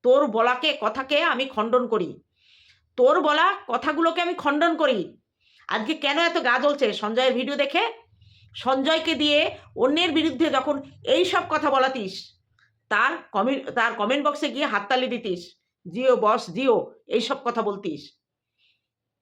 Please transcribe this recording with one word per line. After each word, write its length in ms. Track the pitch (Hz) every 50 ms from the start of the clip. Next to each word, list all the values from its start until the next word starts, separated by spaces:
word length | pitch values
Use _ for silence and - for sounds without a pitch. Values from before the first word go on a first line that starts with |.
তোর 240 | - 247 254 285 302
বলাকে, 520 | 247 202 233 - 247 247 247 - 302 277 -
কথাকে 420 | 214 226 - 269 262 269 294 294
আমি 220 | 339 330 254 240 269
খণ্ডন 440 | 269 - 220 208 233 247 254 247 202
করি, 340 | 226 202 175 143 - - _ _ _ _ _ _ _ _ _ _ _ _ _ _ -
তোর 240 | - 247 269 311 359
বলা 340 | 294 302 294 311 339 381 392 392 - -
কথাগুলোকে 540 | 233 254 - 311 294 311 330 330 330 349
আমি 120 | 349 349 349
খণ্ডন 420 | 349 - 285 285 294 339 339 330
করি। 400 | 311 311 277 240 196 160 - - _ _ _ _ _ _ _ _ _ _ -
আজকে 260 | 196 220 214 254 311
কেন 240 | - 294 277 285 320
এত 260 | 339 339 339 339 269
গা 140 | 247 240 254
জ্বলছে 340 | 269 294 285 285 262 214
সঞ্জয়ের 420 | 196 - 214 214 226 247 262 262 226
ভিডিও 220 | 247 262 285 285
দেখে? 540 | 254 277 277 - 359 453 453 453 - - _ _ _ - - _ _ _ _ -
সঞ্জয়কে 580 | - - 247 269 269 269 311 320 330 320 330 320
দিয়ে 440 | 247 294 294 294 302 330 - - - - - -
অন্যের 360 | - 233 269 302 330 359 339
বিরুদ্ধে 380 | 285 320 311 320 262 240 320 302
যখন 320 | 269 262 269 302 285 277 - - - - -
এই 200 | - 269 330 359
সব 180 | - 392 349 349 -
কথা 220 | 311 302 - 285
বলাতিস, 680 | 269 262 262 269 262 240 202 185 - - - - _ _ _ _ _ _ _ _ _ _ _ -
তার 300 | 214 208 240 277 339 339 - -
কমে-, 380 | - 196 202 262 277 - - -
তার 240 | - 240 226 233 220
কমেন্ট 340 | 208 208 220 269 294 285 294
বক্সে 200 | 285 294 311 269
গিয়ে 180 | 226 277 302
হাততালি 400 | 240 208 202 202 - 262 262 254
দিতিস, 480 | 214 247 226 - 196 175 175 - - _ _ _ _ _ _ - 175
"জিও 240 | 165 233 262 262 240
বস, 340 | - 220 208 226 233 - 175
জিও", 440 | 160 226 269 262 220 180 - - - _ _
এইসব 300 | - - 240 226 - 269 262 -
কথা 180 | 240 226 226
বলতিস। 500 | 208 202 202 190 - 165 147 143 - - _ _ _ _ _ _ _ _ _ _ _ _ _ _ _ _ _ _ _ _ _ _